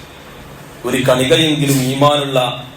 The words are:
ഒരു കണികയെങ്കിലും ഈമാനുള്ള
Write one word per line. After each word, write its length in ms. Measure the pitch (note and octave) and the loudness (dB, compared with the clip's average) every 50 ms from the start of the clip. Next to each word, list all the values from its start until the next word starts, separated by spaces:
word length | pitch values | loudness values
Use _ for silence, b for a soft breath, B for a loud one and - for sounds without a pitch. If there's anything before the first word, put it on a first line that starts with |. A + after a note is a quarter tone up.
| - - - - - - - - - - - - - - - - - | -20 -20 -20 -20 -20 -20 -20 -20 -20 -20 -20 -20 -20 -20 -16 -10 -8
ഒരു 120 | - C#3 B2 | -4 -2 0
കണികയെങ്കിലും 840 | B2 C3+ B2+ B2+ C3 C3+ E3 E3 D#3+ D#3 D3 D3 C#3 C3+ C#3 C3 | 2 2 2 2 4 2 2 2 2 2 2 0 2 2 2 2
ഈമാനുള്ള 880 | B2+ B2+ C3+ C#3 C#3+ D3 D3 C#3+ C#3 C3+ C3+ B2+ B2 A#2+ - - - - - | 0 0 0 2 4 4 4 2 0 -2 0 0 0 -2 -4 -8 -12 -16 -18